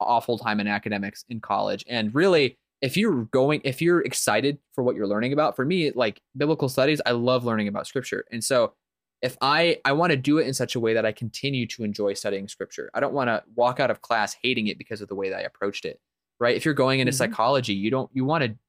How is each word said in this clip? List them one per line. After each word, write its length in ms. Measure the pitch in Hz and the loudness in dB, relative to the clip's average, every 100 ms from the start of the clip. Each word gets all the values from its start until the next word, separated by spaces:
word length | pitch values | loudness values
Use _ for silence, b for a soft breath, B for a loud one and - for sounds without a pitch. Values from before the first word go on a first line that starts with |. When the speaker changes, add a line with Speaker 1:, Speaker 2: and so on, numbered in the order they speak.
Speaker 1:
awful 380 | - 120 - 113 | 0 0 0 -2
time 220 | 110 104 | 0 -2
in 60 | 104 | 0
academics 580 | 101 110 101 98 - - | -2 -2 -4 -6 -12 -12
in 120 | 117 | -12
college. 440 | - 101 104 98 - | -4 -2 0 -4 -4
And 260 | 120 110 | -4 -2
really, 420 | 127 190 170 127 - _ _ | 2 4 4 2 -2 _ _
if 160 | 135 170 | -2 0
you're 280 | 220 139 | 2 0
going, 360 | 110 131 139 151 | 0 2 4 2
if 160 | 139 127 | -2 0
you're 200 | 170 175 | 2 4
excited 580 | - - - 107 139 151 _ | 2 -2 2 2 2 -2 _
for 80 | - | -2
what 120 | 123 110 | 0 0
you're 100 | 101 | 0
learning 260 | 101 123 | 0 0
about, 240 | 143 151 - | 2 0 0
for 80 | |
me, 260 | 131 180 151 | 0 2 0
like, 280 | 120 113 - _ 131 | 0 0 -2 _ -4
biblical 320 | 147 156 135 | 0 0 0
studies, 320 | 131 135 151 - | 2 2 2 0
I 60 | |
love 320 | 120 120 127 | 0 2 2
learning 240 | 120 110 101 | 0 0 -2
about 180 | 104 - | -4 -6
scripture. 380 | 135 123 95 - | -6 -4 -8 -6
And 120 | 117 | -8
so 300 | - 127 110 - _ _ _ _ | 0 2 2 -2 _ _ _ _
if 160 | 123 - | -6 -2
I, 400 | 135 151 170 - 135 | 2 4 4 2 0
I 60 | |
wanna 240 | 143 175 143 | 2 2 2
do 200 | 135 151 | 2 2
it 80 | 127 | 2
in 60 | |
such 220 | 135 123 | -2 -2
a 60 | 127 | 0
way 120 | 113 | 2
that 120 | 113 110 | 2 0
I 60 | |
continue 540 | 107 113 - 143 135 113 | -2 -10 -6 -4 -2 -4
to 160 | - | -4
enjoy 280 | 110 104 101 | -6 -2 -2
studying 340 | 98 107 98 101 | -2 -4 -4 -8
scripture. 420 | - 92 - 65 | -10 -12 -10 -8
I 80 | - | -4
don't 140 | 127 | -2
wanna 280 | 139 123 110 - | 0 0 -2 -4
walk 260 | 113 120 131 | 0 0 2
out 100 | 131 | 0
of 120 | 113 | -2
class 340 | - 113 104 - | -2 0 0 -2
hating 240 | 127 120 107 | -2 0 -2
it 100 | - | -6
because 240 | - 104 | -10 -12
of 80 | 101 | -8
the 60 | |
way 160 | 98 95 | -6 -4
that 80 | 95 | -4
I 40 | |
approached 440 | 98 - 98 101 82 | -8 -6 -6 -6 -10
it, 120 | - _ _ _ _ | -12 _ _ _ _
right? 140 | 120 120 | 0 2
If 80 | 160 | 0
you're 80 | |
going 260 | 143 131 135 | 2 2 2
into 100 | 127 | 2
Speaker 2:
Mm-hmm. 40 | 131 | 0
Speaker 1:
psychology, 540 | 117 113 117 139 120 | -2 2 2 2 0
you 160 | 98 104 | -2 0
don't, 200 | 131 127 | -2 -2
you 120 | 131 131 | -2 0
wanna, 280 | 160 127 110 | 0 -2 -4